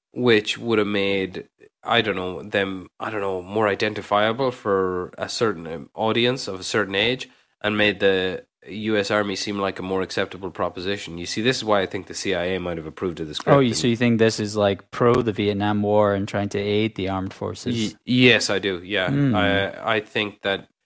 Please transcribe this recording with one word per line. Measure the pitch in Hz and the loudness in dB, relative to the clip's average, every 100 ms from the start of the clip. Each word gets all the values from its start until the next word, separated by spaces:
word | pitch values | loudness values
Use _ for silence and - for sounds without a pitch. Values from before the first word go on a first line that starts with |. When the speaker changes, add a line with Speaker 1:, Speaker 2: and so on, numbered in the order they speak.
| _ | _
Speaker 1:
Which | - 123 110 104 - | -2 4 4 2 -4
would | 117 110 | 0 2
have | 101 | 2
made, | 104 98 98 95 90 - _ - _ | 0 0 0 -2 -6 -14 _ -20 _
I | - 117 | -2 0
don't | 110 92 | 2 -2
know, | 92 107 | -4 -8
them, | 104 107 98 95 95 - | -4 -2 -2 -4 -12 -10
I | 113 | -8
don't | 107 | -4
know, | 98 95 | -4 -4
more | 90 104 107 | -4 0 0
identifiable | 98 110 104 95 104 107 113 131 | 2 -2 -4 0 2 2 0 -2
for | 123 - 98 92 90 90 - | -4 0 0 2 -2 -6 -8
a | 98 | -8
certain, | - 117 87 82 | -2 0 -2 -6
um, | 80 67 | -10 -10
audience | - 110 113 120 110 - | -4 0 2 2 0 -6
of | 95 | -8
a | |
certain | 92 117 98 98 | -4 -2 0 0
age | 113 127 - _ _ _ | 0 -2 -6 _ _ _
and | 104 107 | -2 2
made | 104 92 | 2 4
the | 98 95 92 92 - _ - | 2 2 0 -4 -10 _ -14
U | 104 107 107 | -8 -2 0
S | 98 | 2
Army | 104 104 95 | 0 0 -2
seem | - 101 | -4 -2
like | 98 92 | -2 -4
a | |
more | 92 95 | -4 -2
acceptable | 95 - 95 92 95 | -2 -2 -4 -4 -10
proposition. | 85 90 92 90 101 - 85 | -4 -4 -4 -6 -6 -6 -10
You | 87 | -6
see, | - | -2
this | 113 127 | 0 0
is | |
why | 110 104 | 2 2
I | 92 | 0
think | 101 90 | -4 -10
the | |
C | - 101 | -8 -4
I | 87 90 | -2 -2
A | 92 | -2
might | 90 82 | -4 -6
have | 78 | -8
approved | - 95 80 | -6 -6 -4
of | 78 | -8
the | |
script | 76 - | -4 4
Speaker 2:
Oh, | 143 | 4
you, | 131 | 4
Speaker 1:
and | - | 2
Speaker 2:
so | 127 | 2
you | 113 | 2
think | 120 113 | 4 4
this | 113 107 | 4 2
is, | 104 107 | -2 2
like, | 101 95 - | 2 0 -4
pro | - 123 127 | 0 4 4
the | 120 | 2
Vietnam | 107 101 101 104 104 | 0 0 0 0 0
War | 104 104 104 | 2 4 4
and | 98 101 | 2 -2
trying | 101 101 | -2 -2
to | 101 | -2
aid | 101 104 110 110 | 0 2 0 -2
the | 104 | -4
armed | 95 95 | -2 -4
forces? | - 98 - - 120 107 | -6 -8 -6 -4 -2 -4
Speaker 1:
Y-, | - | -4
yes, | - 123 127 110 - | 0 6 8 6 4
I | 101 | 0
do, | 101 90 | 0 -4
yeah. | 90 101 92 | -2 -2 0
Speaker 2:
Hmm. | 143 143 | 2 2
Speaker 1:
I, | 107 101 98 98 - 101 110 | 2 2 2 0 -4 -2 -2
I | |
think | 107 117 104 - | -2 -2 -4 -4
that, | 98 95 - _ | -4 -4 -6 _